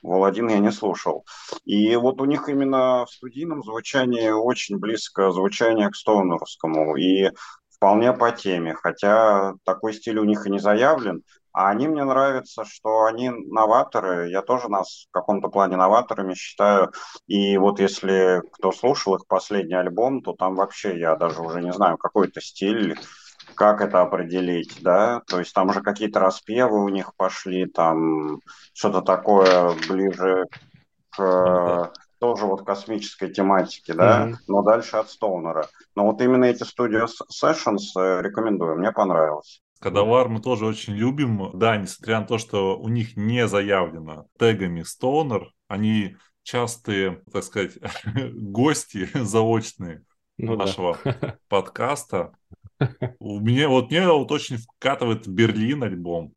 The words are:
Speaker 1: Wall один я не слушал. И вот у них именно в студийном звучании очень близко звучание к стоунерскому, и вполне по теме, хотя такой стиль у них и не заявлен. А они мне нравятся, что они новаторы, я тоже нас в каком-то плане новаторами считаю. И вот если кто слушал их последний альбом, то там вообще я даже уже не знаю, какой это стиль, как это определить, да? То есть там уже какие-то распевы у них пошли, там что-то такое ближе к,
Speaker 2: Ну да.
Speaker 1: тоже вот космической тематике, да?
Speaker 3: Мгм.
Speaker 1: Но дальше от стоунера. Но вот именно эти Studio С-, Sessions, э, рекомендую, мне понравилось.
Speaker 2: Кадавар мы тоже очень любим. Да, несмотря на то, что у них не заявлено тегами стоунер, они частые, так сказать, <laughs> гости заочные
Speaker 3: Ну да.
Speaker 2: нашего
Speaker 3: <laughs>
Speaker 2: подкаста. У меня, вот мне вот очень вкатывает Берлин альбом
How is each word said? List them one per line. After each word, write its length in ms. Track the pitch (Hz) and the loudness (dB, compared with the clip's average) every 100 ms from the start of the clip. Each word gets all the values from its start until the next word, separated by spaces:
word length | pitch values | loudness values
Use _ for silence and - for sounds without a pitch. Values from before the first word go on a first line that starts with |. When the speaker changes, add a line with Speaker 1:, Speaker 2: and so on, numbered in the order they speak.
Speaker 1:
Wall 220 | 85 92 98 | 0 2 2
один 220 | 98 117 | 2 0
я 100 | 104 | 2
не 140 | 104 | 2
слушал. 520 | 104 104 87 90 78 - - - - | 0 -4 -4 -4 -6 -8 -20 -14 -14
И 320 | - 101 107 117 | -4 0 2 2
вот 240 | 123 131 | 0 0
у 60 | 135 | -2
них 240 | 143 147 | -2 -2
именно 560 | 139 135 131 127 127 120 | -2 0 2 2 0 -2
в 40 | |
студийном 520 | - 127 120 165 151 | -10 -16 -12 -10 -10
звучании 680 | 107 113 - 139 127 120 113 | -10 -10 -4 -2 0 0 0
очень 500 | 110 117 123 - 101 | 2 0 -2 -4 -6
близко 520 | 104 113 - - 95 | -4 -6 -6 0 2
звучание 580 | 92 98 101 117 113 101 | 2 0 2 2 2 0
к 80 | 101 | -2
стоунерскому, 1000 | - 107 92 82 - - 82 78 78 73 | 2 2 2 -2 -6 -8 -4 0 0 0
и 340 | 90 95 95 95 - - _ | 2 4 2 0 -20 -20 _
вполне 420 | _ 98 104 120 | _ 4 6 4
по 200 | 127 117 | 4 0
теме, 420 | 117 101 90 85 | 0 -4 -2 -4
хотя 800 | 78 85 85 101 107 110 101 98 95 | -4 -6 -2 2 6 6 4 0 -4
такой 280 | - 95 110 | -4 -4 -4
стиль 240 | 107 - 107 | -6 -4 0
у 60 | |
них 220 | 104 104 101 | 2 0 -2
и 40 | |
не 80 | 98 | -2
заявлен. 640 | 101 107 131 156 110 85 _ _ _ | 2 4 4 2 -2 -8 _ _ _
А 180 | - 95 | 0 0
они 180 | 107 147 | 2 -2
мне 160 | 156 | -2
нравятся, 600 | 139 131 139 131 123 - | 0 2 2 0 -8 -12
что 400 | 107 - 110 110 | -12 -10 -2 2
они 260 | 110 113 123 | 2 2 -6
новаторы, 1000 | 120 101 110 110 117 - 117 95 90 87 | -6 -4 2 4 4 2 -2 -2 -2 -2
я 120 | 92 | -4
тоже 260 | 98 127 120 | -2 -2 -2
нас 380 | 101 92 - - | -4 -4 -10 -6
в 40 | |
каком-то 360 | 92 - 101 95 | -6 -2 -2 0
плане 280 | 98 95 92 | 2 2 4
новаторами 580 | 92 110 127 107 95 | 4 4 2 -6 -6
считаю. 580 | 90 - - 101 101 90 - - - _ | -8 -12 0 4 4 2 -2 -18 -20 _
И 300 | 104 98 98 | 0 2 4
вот 240 | 98 101 | 4 2
если 640 | 98 - 98 95 92 90 - | 0 0 0 4 4 2 -2
кто 180 | - 95 | -4 -2
слушал 440 | 95 120 143 - 92 | 0 0 0 0 -2
их 100 | - | 0
последний 460 | 95 - 104 85 | -2 0 -4 -2
альбом, 480 | 90 90 90 123 135 | -2 -2 0 -2 -2
то 120 | 95 | -8
там 200 | 82 92 95 | -4 -4 -2
вообще 420 | 98 - 104 87 | -4 -4 -6 -4
я 180 | 82 80 | -2 0
даже 240 | 85 78 | 0 -4
уже 220 | 73 85 | -8 -6
не 100 | 87 | -6
знаю, 240 | 92 98 82 | 0 0 0
какой 320 | - - - | -2 0 0
это 120 | - | -2
стиль, 560 | - - 98 113 104 - - - - - - | -16 -6 -2 0 -2 -4 -12 -20 -20 -20 -20
как 260 | - 104 104 | 2 4 4
это 220 | 101 92 | 2 2
определить, 760 | 90 92 85 90 90 87 80 - | 2 0 -4 -4 -2 -2 -4 -4
да? 400 | 90 90 110 120 - | 2 4 2 -2 -4
То 100 | 90 | -6
есть 160 | 85 | -2
там 140 | - 95 | 0 2
уже 100 | 98 | 0
какие-то 380 | 95 101 104 104 | -2 -4 -2 2
распевы 640 | 95 95 - 113 127 107 | 2 0 -6 0 2 2
у 40 | 101 | 0
них 260 | 98 92 - | -2 -6 -4
пошли, 500 | 92 - 95 92 92 | -4 -4 -6 -4 -2
там 720 | - 82 80 80 78 76 73 - - - | 0 0 2 0 -2 -4 -10 -14 -20 -20
что-то 300 | - 110 95 | -4 -2 -2
такое 680 | 90 92 - 101 95 90 87 82 - | 0 0 4 6 6 6 4 0 -4
ближе 580 | 95 98 87 92 92 90 - _ _ _ _ _ | -2 -2 -2 0 0 -2 -10 _ _ _ _ _
к, 80 | - | -4
Speaker 2:
Ну 60 | |
да. 680 | 95 92 90 90 87 87 85 - _ _ | 0 2 4 2 2 -2 -4 -10 _ _
Speaker 1:
тоже 240 | 120 107 104 | -2 0 -2
вот 180 | 95 | -2
космической 680 | 98 98 - 110 104 - 95 | -4 -6 -4 -8 -8 -10 -8
тематике, 640 | - 95 98 90 - - | -2 2 2 0 -6 -10
да? 320 | 82 95 120 113 | 4 6 6 2
Speaker 3:
Мгм. 100 | 117 - | -6 -2
Speaker 1:
Но 160 | 101 | 0
дальше 340 | 98 113 113 110 | 4 2 0 -6
от 140 | 107 | -6
стоунера. 560 | - 107 90 82 80 76 _ _ - | -6 -4 -4 -4 -6 -6 _ _ 0
Но 80 | |
вот 160 | 101 104 | 0 2
именно 220 | 123 127 | 2 4
эти 180 | 127 120 | 4 0
Studio 460 | 120 - 123 107 113 | -6 -4 -2 0 -2
С-, 360 | - - - | -6 -16 -2
Sessions, 540 | 143 160 - 101 101 92 | 0 0 -2 -4 -4 -2
э, 220 | 92 92 | 0 0
рекомендую, 540 | 92 101 110 101 85 80 | -2 -4 -2 -2 -2 -2
мне 140 | 101 | -2
понравилось. 680 | 110 98 82 78 76 - - _ _ | 0 0 2 2 -2 -10 -20 _ _
Speaker 2:
Кадавар 480 | - 95 107 123 123 | -4 0 4 4 2
мы 120 | 110 | -2
тоже 260 | 117 120 110 | -4 -2 -2
очень 280 | 107 - | -6 -8
любим. 560 | 104 117 143 139 110 95 92 | -2 -2 0 -2 -2 -4 0
Да, 200 | 113 110 | 0 2
несмотря 440 | 92 - 107 113 | -4 -10 -4 -2
на 60 | 101 | -2
то, 120 | 117 | -4
что 380 | - 104 95 95 | -2 -2 0 -2
у 100 | 110 | -2
них 280 | 120 113 - | -4 -4 -4
не 300 | 107 123 113 | -2 0 2
заявлено 800 | 98 101 101 85 80 78 78 - _ | 0 2 0 0 -6 -14 -16 -20 _
тегами 440 | 117 101 92 85 | 2 2 -2 -6
стоунер, 720 | 82 - 127 143 156 104 - _ _ | -10 -6 -2 0 0 -4 -6 _ _
они 480 | 101 107 110 98 - _ _ | -2 0 0 -2 -8 _ _
частые, 800 | - 127 120 - - 101 95 90 _ | -6 -4 -4 -6 -4 0 0 -4 _
так 120 | 101 | -8
сказать, 340 | - 107 95 - - - | -6 -6 -6 -6 -14 -10
<laughs> 280 | - 113 127 | -6 -6 -6
гости 760 | 117 104 101 143 151 - 101 92 | -10 -8 0 2 2 -4 -8 -6
заочные 880 | 143 110 110 113 113 107 - 87 80 _ _ _ _ | -4 0 2 2 0 -2 -12 -14 -14 _ _ _ _
Speaker 3:
Ну 200 | 113 113 | -6 -2
да. 80 | |
Speaker 2:
нашего 340 | 95 95 90 85 | -4 -2 -4 -2
Speaker 3:
<laughs> 340 | 139 123 143 - _ | -4 -4 -8 -10 _
Speaker 2:
подкаста. 840 | 101 95 - 120 143 - 98 82 _ _ - - _ 131 - 127 - | -2 -2 -4 -4 -4 -4 -6 -6 _ _ -20 -20 _ -4 -2 -10 -10
У 220 | 107 101 | -10 -4
меня, 280 | 107 123 151 | 0 2 4
вот 220 | 131 120 | 2 2
мне 160 | 151 185 | 0 4
вот 220 | 156 123 | 4 2
очень 240 | 147 - 123 | -4 -4 -10
вкатывает 720 | 117 _ 131 139 123 110 101 | -12 _ -2 0 -2 -2 -4
Берлин 540 | 92 113 107 110 147 | 2 2 4 0 -2
альбом 500 | 113 90 87 85 78 | -4 -6 -6 -6 -8